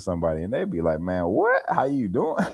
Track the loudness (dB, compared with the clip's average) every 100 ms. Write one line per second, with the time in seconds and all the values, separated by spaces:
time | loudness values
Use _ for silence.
0 | -2 0 0 0 -2 -2 -2 0 0 0
1 | -2 0 0 2 2 2 2 0 0 0
2 | 0 0 0 0 -2